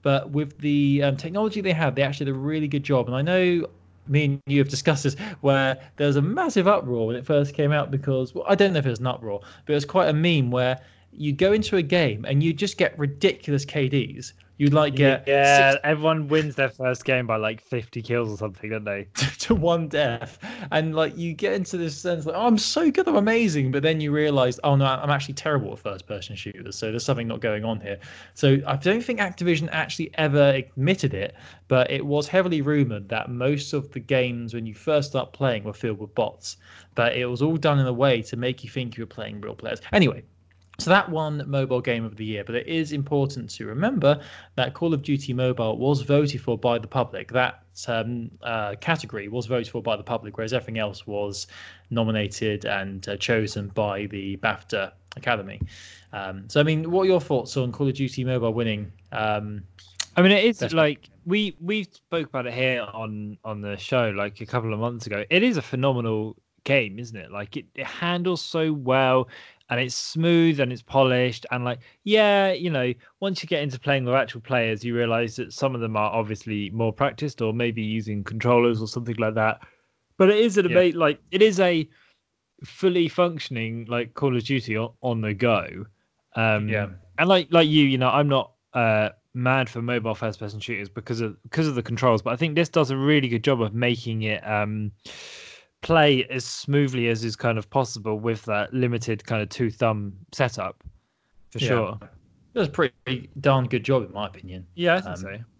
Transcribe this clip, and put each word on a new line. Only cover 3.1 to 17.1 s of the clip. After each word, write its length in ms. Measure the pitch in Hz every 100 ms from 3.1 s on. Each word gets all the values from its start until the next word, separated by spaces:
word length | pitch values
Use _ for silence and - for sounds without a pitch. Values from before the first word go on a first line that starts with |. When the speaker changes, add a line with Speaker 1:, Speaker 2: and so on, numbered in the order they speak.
| 127
Speaker 1:
I 60 |
know 440 | 151 185 180 175 - - _ _ -
me 180 | 143 143
and 140 | 139 -
you 120 | 143
have 100 | 139
discussed 360 | 120 - 139
this, 100 | 143 - 214 175
where 380 | 139 135 135 131 - -
there 100 | 143
was 100 | 143
a 40 |
massive 460 | 151 277 339 220 180
uproar 380 | 208 131 120 110
when 100 | 123
it 80 |
first 300 | 135 147 143
came 180 | 143 143
out 180 | 147 143
because, 440 | 135 139 131 127
well, 100 | - -
I 80 |
don't 200 | 196 196
know 60 | 165
if 40 |
it 60 | 131
was 100 | 113
an 60 | 127
uproar, 340 | 123 113 101 - -
but 80 | -
it 40 | 147
was 100 | 143
quite 220 | 185 160
a 20 |
meme 380 | 151 175 160 123
where 280 | 123 127 127 - _ _ -
you 160 | 147
go 200 | 143 185
into 240 | 214 214 196
a 60 |
game 440 | 147 180 147 107 -
and 160 | 139
you 100 | 165
just 240 | 165 196 -
get 220 | 175 -
ridiculous 680 | 143 143 190 - - 139
K 240 | 139 151 131
Ds. 460 | 139 113 139 - _ _ -
You'd, 160 | 143
like, 220 | 147 151
get 300 | 135 139 135 -
Speaker 2:
Yeah, 460 | 139 139 143 135
Speaker 1:
six 80 | 139
Speaker 2:
everyone 460 | 147 151 156 160 143
wins 260 | 156 151
their 140 | 131 131
first 360 | - 127 123
game 220 | -